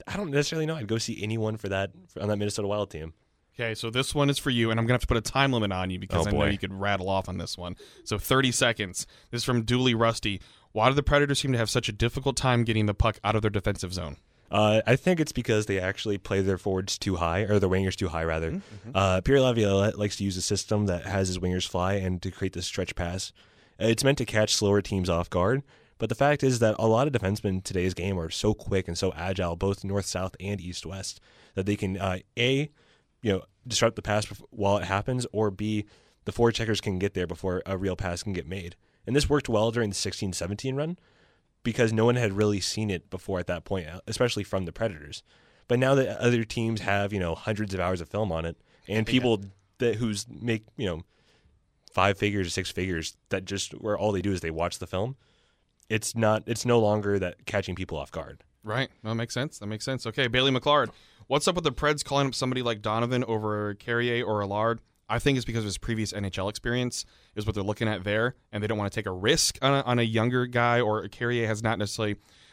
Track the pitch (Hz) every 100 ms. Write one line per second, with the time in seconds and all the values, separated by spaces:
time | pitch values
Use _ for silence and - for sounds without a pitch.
0 | - 190 180 143 147 160 156 160 107 113
1 | - - 104 113 110 107 101 95 98 -
2 | - - 104 104 104 107 101 104 98 78
3 | 80 - _ _ _ - 117 110 113 120
4 | 135 147 143 139 139 120 113 113 113 123
5 | - 117 - 135 139 123 101 92 92 92
6 | 95 90 73 73 73 98 95 95 101 98
7 | 92 95 92 90 87 - 90 85 - -
8 | - 104 - 131 131 117 123 113 98 -
9 | - - _ 120 - 123 110 123 127 113
10 | 117 113 107 98 - - _ 107 117 139
11 | 139 143 143 135 135 123 110 127 113 104
12 | 120 135 135 127 131 120 113 110 104 101
13 | 113 - 104 107 107 101 104 98 90 92
14 | 80 69 _ _ _ 104 107 110 - 131
15 | 180 175 151 - 120 107 107 95 92 -
16 | 110 101 - 98 98 92 101 95 95 -
17 | 101 87 85 87 104 104 95 92 95 -
18 | 92 82 82 80 82 190 - 104 113 98
19 | 98 92 113 135 127 117 101 98 104 101
20 | 104 - 98 92 - 101 - 104 101 87
21 | - 101 92 92 90 90 - 90 92 101
22 | 92 90 95 - 95 90 90 - 90 -
23 | 87 95 - - _ _ _ - 113 113
24 | 135 143 117 107 107 - 101 101 - 98
25 | 90 85 87 87 92 135 - - _ -
26 | 110 - 143 147 135 123 113 - 110 113
27 | 147 127 95 104 104 92 - 95 92 90
28 | 92 92 82 - 107 107 - 98 92 85
29 | 95 82 90 95 87 85 98 98 95 101
30 | - 90 92 - 98 101 87 87 - 95
31 | - - _ _ - - 95 104 95 95
32 | 95 92 - - 123 135 147 - _ _
33 | _ _ 110 95 - _ 120 110 117 110
34 | 110 107 104 - - - 98 101 87 98
35 | 117 127 120 107 110 92 107 107 101 _
36 | _ _ - 110 117 113 110 107 - 92
37 | 98 92 87 85 95 90 - 95 98 87
38 | 92 87 101 87 71 95 85 - _ _
39 | - 135 - 147 127 110 113 113 107 95
40 | 101 - 98 87 87 104 131 135 156 180
41 | _ _ _ _ _ _ 120 113 113 110
42 | 117 123 113 98 107 101 - - 107 90
43 | - 92 - 92 87 87 - 95 80 87
44 | - 104 123 107 95 95 87 - 113 80
45 | 73 - - _ _ _ - 123 131 139
46 | 120 104 120 120 113 - 113 110 92 101
47 | 101 101 85 82 - 107 104 95 90 92
48 | 82 104 107 80 82 - _ _ - 107
49 | 110 127 123 107 98 - _ - 120 107
50 | 117 101 - - 117 113 - - 101 82
51 | - _ _ _ _ _ _ _ - -
52 | 98 101 104 101 87 98 92 - 92 82
53 | 80 - _ 95 92 98 - - 107 104
54 | 107 98 98 92 82 80 87 - 90 92
55 | 117 135 _ _ _ _ _ _ - 110
56 | - 113 110 107 - 117 123 120 104 107
57 | 101 101 90 - - 104 95 87 92 78
58 | 71 82 78 - _ _ 104 117 135 _
59 | 110 113 117 123 147 - 104 110 - 131
60 | 117 110 123 127 135 127 147 147 117 -
61 | - _ - 139 147 170 160 123 147 147
62 | - 139 139 - 127 127 120 107 107 110
63 | 120 127 123 110 107 107 104 101 - 117
64 | 120 120 107 107 101 104 113 120 - _
65 | - 123 143 131 113 113 104 95 - 110
66 | 104 98 98 95 95 - 120 123 123 -
67 | - _ _ - 104 101 98 107 110 104
68 | 95 104 120 - _ 104 104 110 101 -
69 | 101 90 107 160 - - 135 139 123 120
70 | 113 110 117 127 123 120 120 120 107 107
71 | 92 - 120 123 110 110 110 110 104 -
72 | 104 101 _ - -